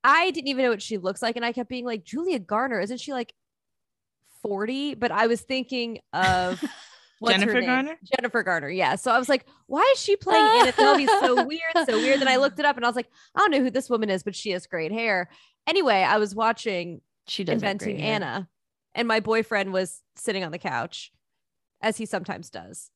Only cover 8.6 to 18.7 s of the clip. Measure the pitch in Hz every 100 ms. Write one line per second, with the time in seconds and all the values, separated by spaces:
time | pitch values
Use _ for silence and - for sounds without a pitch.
8.6 | 143 185 151 170 254 233 254 269 - _
9.6 | _ 285 494 523 - 403 370 427 427 453
10.6 | 415 - 427 381 277 403 - 254 247 311
11.6 | 330 330 269 220 247 277 269 254 277 277
12.6 | 294 269 240 240 233 _ _ - 403 285
13.6 | 254 240 - 233 214 185 - 190 220 180
14.6 | - 175 160 220 226 190 175 _ _ _
15.6 | - 359 294 202 - 214 208 202 226 220
16.6 | 226 180 175 170 _ _ - - 185 233
17.6 | 208 202 214 196 220 214 160 120 185 _
18.6 | _